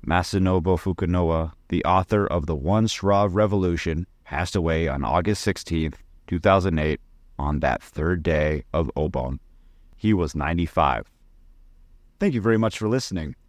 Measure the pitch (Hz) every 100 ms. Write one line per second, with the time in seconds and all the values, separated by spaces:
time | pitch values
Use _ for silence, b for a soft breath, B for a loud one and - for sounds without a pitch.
0 | - 85 90 98 92 92 85 90 - 90
1 | 90 90 85 80 80 - _ 87 - 92
2 | 90 107 101 87 82 78 69 104 110 -
3 | 95 101 101 90 107 101 92 85 - 80
4 | 87 _ - 69 87 101 82 80 82 69
5 | 65 78 87 101 - 92 - 82 78 -
6 | - - - 87 98 98 92 80 78 76
7 | - - - - 71 73 69 60 - -
8 | 78 90 80 78 76 76 - 78 82 -
9 | 76 67 64 67 - - - - - -
10 | 107 101 80 78 71 85 82 - 73 60
11 | 50 _ - - - - - - - -
12 | _ _ 202 123 104 110 110 - 107 127
13 | - 92 78 -